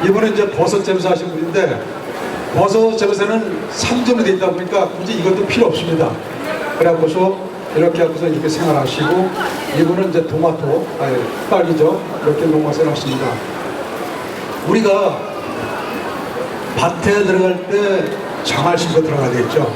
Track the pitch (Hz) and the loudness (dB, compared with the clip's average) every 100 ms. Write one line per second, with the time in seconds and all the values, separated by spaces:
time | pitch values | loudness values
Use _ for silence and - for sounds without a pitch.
0 | 180 202 220 202 202 - 180 208 190 185 | 4 4 2 2 0 2 2 2 0 0
1 | 180 - 175 160 165 196 160 - - - | 2 0 -2 -4 -2 0 0 -2 -6 -10
2 | - - - - - - 190 214 226 220 | -10 -8 -6 -6 -4 2 4 4 4 4
3 | 202 - 202 226 196 160 - - - 247 | 2 2 2 0 0 -4 -6 -4 0 0
4 | 233 233 190 190 180 180 180 196 175 - | 2 2 4 2 2 0 0 0 0 -2
5 | 185 180 175 190 202 240 233 - 170 160 | -4 0 2 2 2 4 2 2 -2 0
6 | 160 - - - - - - 190 175 160 | 0 -2 -8 -8 -6 -4 -4 0 2 4
7 | 160 170 190 196 - - - 156 170 165 | 2 2 0 0 -8 -10 -4 2 2 2
8 | 165 - 165 147 156 156 170 143 131 - | 0 0 -2 0 0 0 0 2 0 0
9 | 151 180 185 - - - - 139 160 180 | 0 2 0 -2 -4 -4 -4 0 2 2
10 | 185 165 - 156 160 - 143 156 - - | 2 0 0 0 0 0 0 -2 -2 -4
11 | 139 127 110 - - 180 165 156 151 - | -2 -2 -2 -6 0 2 2 4 4 2
12 | - - 151 147 165 151 147 147 156 143 | -4 -2 0 2 2 2 2 2 2 0
13 | 139 131 131 127 - - - - - - | -2 -2 -2 -4 -6 -8 -6 -6 -6 -8
14 | - - - - - - - 226 214 196 | -8 -8 -8 -8 -8 -6 0 2 4 4
15 | 190 - - - - - - - - - | 2 -2 -6 -8 -8 -6 -6 -6 -6 -6
16 | - - - - - - - - 170 - | -6 -8 -8 -6 -6 -6 -6 -2 -2 0
17 | 202 202 185 190 185 175 - 202 202 185 | 2 2 4 2 2 0 -2 0 2 0
18 | 151 - - - - - 175 175 170 160 | -2 -6 -8 -8 -4 0 0 0 2 2
19 | 156 143 131 120 113 120 104 | 2 0 0 0 2 2 0